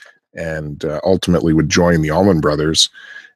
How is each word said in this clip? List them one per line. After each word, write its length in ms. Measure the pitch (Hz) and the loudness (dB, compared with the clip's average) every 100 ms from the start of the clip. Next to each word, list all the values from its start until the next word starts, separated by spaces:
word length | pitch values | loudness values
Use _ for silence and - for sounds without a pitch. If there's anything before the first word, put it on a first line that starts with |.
| - _ _ | -20 _ _
and, 500 | - 82 78 76 73 | -12 -8 -8 -8 -8
uh, 160 | 80 76 | -8 -4
ultimately 500 | - 92 - 85 85 | 0 0 2 0 2
would 160 | 80 76 | 2 2
join 320 | 95 87 82 | 2 2 2
the 100 | 76 | 0
Allman 300 | 80 101 82 | 2 2 2
Brothers. 500 | 76 73 78 80 - - - - - | 0 -2 -2 0 -2 -4 -20 -20 -20